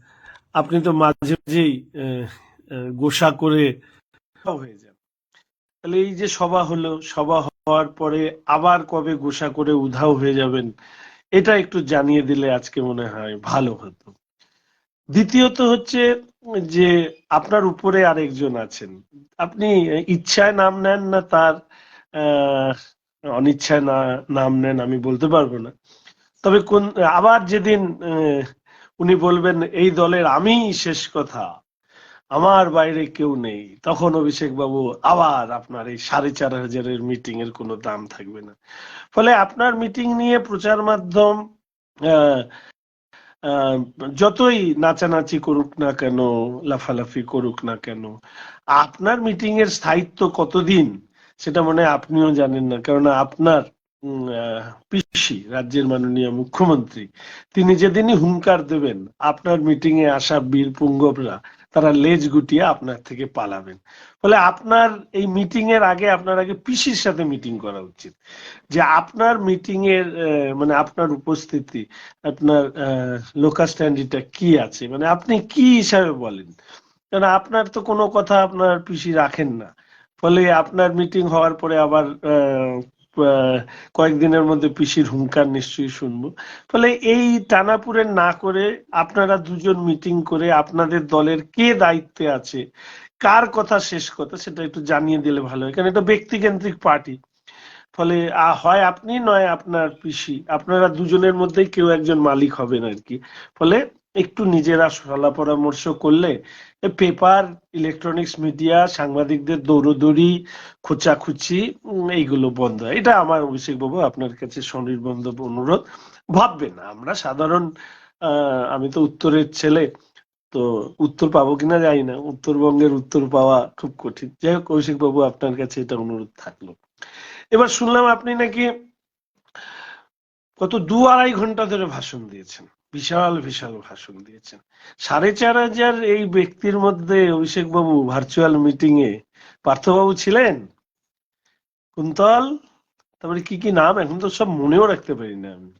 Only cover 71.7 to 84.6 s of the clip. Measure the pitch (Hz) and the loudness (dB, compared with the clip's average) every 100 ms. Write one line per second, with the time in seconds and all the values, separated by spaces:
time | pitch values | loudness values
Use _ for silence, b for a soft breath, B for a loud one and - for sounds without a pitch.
71.7 | 117 104 B B _ 147 139 147 147 139 | -12 -12 B B _ -10 0 2 4 2
72.7 | 147 135 131 127 120 117 147 151 151 160 | -4 -4 -4 -4 -8 -10 0 0 2 -2
73.7 | - 151 139 135 135 - - 175 151 107 | 0 -2 -2 -4 -8 -8 -2 2 2 2
74.7 | - 120 139 160 175 240 220 214 302 254 | -8 -10 -4 0 0 0 -2 0 4 6
75.7 | 240 196 196 175 127 117 98 87 85 b | 6 4 2 2 -2 -8 -12 -16 -20 b
76.7 | b b b _ 196 190 190 - 220 208 | b b b _ 0 2 2 0 -2 -2
77.7 | 220 202 214 208 208 202 196 190 185 185 | -6 -4 0 2 0 2 2 2 2 0
78.7 | 175 175 160 175 160 139 - 143 117 95 | 0 -4 -8 -2 0 0 -2 -4 -6 -12
79.7 | _ b b b _ 170 180 180 160 156 | _ b b b _ 2 4 4 2 2
80.7 | 185 180 170 175 185 170 165 160 160 165 | 0 2 2 -2 -2 0 2 2 0 -2
81.7 | 156 151 151 143 147 151 147 139 131 131 | 0 2 2 0 -6 0 2 2 0 -4
82.7 | 127 127 _ _ - 143 135 131 127 117 | -6 -12 _ _ 0 2 4 2 0 -6
83.7 | B B - 160 147 160 160 156 156 | B B 0 2 2 4 4 2 2